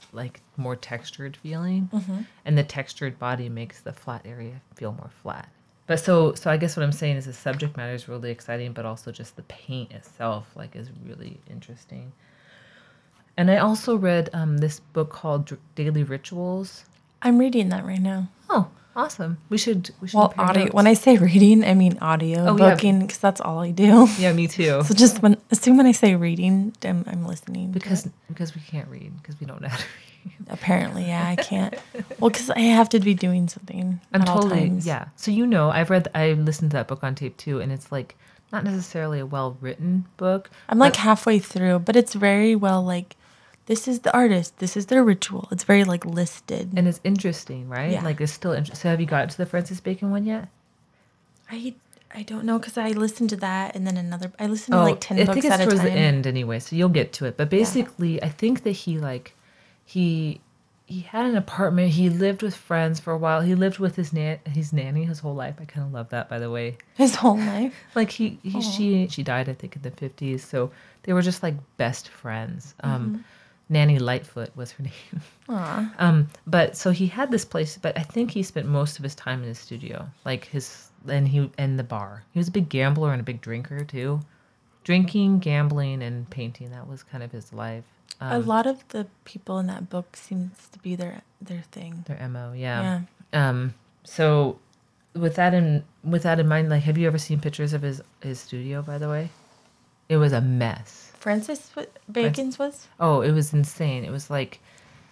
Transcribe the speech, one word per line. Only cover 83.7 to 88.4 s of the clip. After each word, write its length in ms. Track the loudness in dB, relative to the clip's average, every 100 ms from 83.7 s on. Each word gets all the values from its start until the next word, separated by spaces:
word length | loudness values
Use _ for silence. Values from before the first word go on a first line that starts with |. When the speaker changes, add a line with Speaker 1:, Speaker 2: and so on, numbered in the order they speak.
| -10
Speaker 1:
too. 360 | -10 -8 -4 -6 -8 _ _ _ _ _
Drinking, 560 | 0 2 2 2 2 2
gambling, 600 | 2 0 0 0 -4 -6
and 300 | -8 -8 -10
painting. 400 | -10 -12 -12 -16
That 160 | -16 -18
was 140 | -18
kind 220 | -16 -14
of 80 | -14
his 200 | -14 -16
life. 300 | -12 -10 -12 -16 _ _ -14
Speaker 2:
A 160 | -6
Speaker 1:
Um, 100 | -4